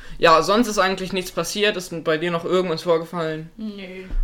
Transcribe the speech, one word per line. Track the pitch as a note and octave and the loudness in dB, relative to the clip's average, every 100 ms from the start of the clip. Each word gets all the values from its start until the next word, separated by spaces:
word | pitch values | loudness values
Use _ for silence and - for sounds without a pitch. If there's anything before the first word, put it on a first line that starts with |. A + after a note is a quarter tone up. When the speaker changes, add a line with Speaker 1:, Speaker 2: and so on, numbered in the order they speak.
| - - | -14 4
Speaker 1:
Ja, | E3+ D#3+ | 6 6
sonst | D#3 G#3+ A3+ | 6 2 2
ist | G3+ | 2
eigentlich | F#3 F#3 F3+ | 0 0 -4
nichts | F#3+ F3+ | -4 -4
passiert. | - E3+ G#3 G#3 F3+ | -6 -4 0 0 0
Ist | F3 E3 | -6 -6
bei | D#3 D#3 | -2 0
dir | F3 | 0
noch | E3+ | -2
irgendwas | E3+ F3+ F3+ D#3+ | 0 0 2 -2
vorgefallen? | F3 E3 E3 F3+ D#3+ D#3 D#3+ - | 2 0 0 -4 -4 -6 -10 -10
Speaker 2:
Nö. | A3 G3+ F#3 F#3+ F#3 - | -10 -10 -12 -14 -4 -2